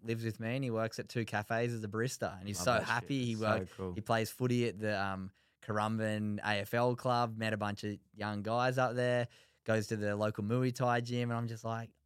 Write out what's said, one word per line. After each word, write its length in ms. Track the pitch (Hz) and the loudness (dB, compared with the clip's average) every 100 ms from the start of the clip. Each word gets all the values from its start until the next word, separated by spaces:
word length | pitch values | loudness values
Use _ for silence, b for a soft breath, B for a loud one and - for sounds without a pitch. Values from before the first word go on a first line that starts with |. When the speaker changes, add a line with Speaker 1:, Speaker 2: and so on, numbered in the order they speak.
Speaker 1:
lives 220 | 117 113 | -4 -2
with 160 | 113 107 | -2 -4
me 140 | 113 | -2
and 100 | 131 | -2
he 60 | 131 | 0
works 280 | 110 110 - | 0 -2 -4
at 120 | - | -6
two 160 | 120 110 | -4 0
cafes 480 | 107 104 117 120 | -2 0 0 0
as 100 | 117 | -2
a 40 | 107 | -4
barista. 500 | 110 127 - 98 92 | -2 -2 -2 -6 -6
And 100 | 98 | -6
he's 80 | 92 | -2
Speaker 2:
Love 40 | |
Speaker 1:
so 80 | 90 | 2
Speaker 2:
that 60 | 113 | 2
shit. 80 | - | 2
Speaker 1:
happy. 360 | 117 120 139 120 | 0 0 -2 0
He 60 | |
Speaker 2:
It's 80 | 110 | 0
Speaker 1:
work-, 260 | 107 107 87 | 2 0 -2
Speaker 2:
so 60 | - | -6
cool. 160 | 95 | -6
Speaker 1:
he 80 | 90 | -4
plays 300 | - 113 110 | 0 2 0
footy 360 | - 127 123 117 | 0 2 2 0
at 120 | 101 | 0
the, 200 | 107 101 | -2 0
um, 320 | 98 95 95 - b b | -2 -4 -8 -12 b b
Currumbin 760 | - 107 107 110 107 107 107 104 | -2 0 2 2 0 0 0 -2
A 220 | 104 104 | 0 -2
F 120 | 104 | 0
L 240 | 120 123 123 | 2 2 2
club, 400 | 127 120 120 110 | 2 2 2 0
met 160 | 110 | -2
a 60 | 110 | 0
bunch 260 | 104 101 | 0 -2
of 140 | 107 101 _ | -4 -6 _
young 280 | - 104 104 | -6 -4 -2
guys 360 | 101 117 127 127 | 0 2 2 4
up 160 | 127 | 2
there, 340 | 123 123 123 117 b b b | 2 2 2 0 b b b
goes 240 | - 110 104 | 0 2 2
to 80 | 110 | 0
the 200 | 104 104 | 0 2
local 260 | 107 107 | 0 0
Muay 320 | 104 123 127 | 0 2 2
Thai 280 | 123 123 120 | 2 2 2
gym, 280 | 120 123 120 | 0 -2 0
and 60 | 117 | -2
I'm 120 | 117 | -4
just 160 | 113 | -6
like, 260 | 113 113 113 _ | -6 -6 -8 _